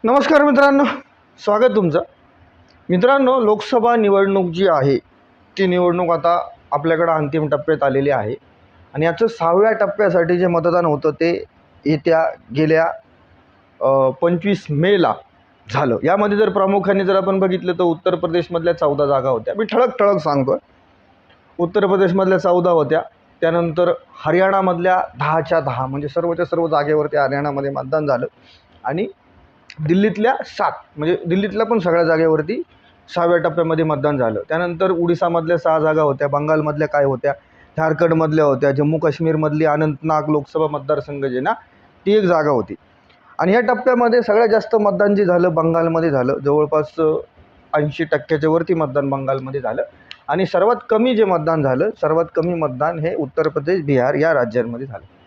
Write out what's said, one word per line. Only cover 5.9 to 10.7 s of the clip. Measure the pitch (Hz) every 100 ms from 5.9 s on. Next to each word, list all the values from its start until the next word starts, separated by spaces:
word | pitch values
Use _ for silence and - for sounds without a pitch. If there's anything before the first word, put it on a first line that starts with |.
| 170 175
आता | 165 170 175 - - _
आपल्याकडं | 143 160 160 170
अंतिम | 160 147 156 151
टप्प्यात | 143 147 156
आलेली | 139 135 139
आहे | 131 104 127 _ _ _ _ -
आणि | 139 160
याचं | 165 226
सहाव्या | - 165 175 220
टप्प्यासाठी | 214 196 - 202 175 165 180
जे | 180
मतदान | 170 165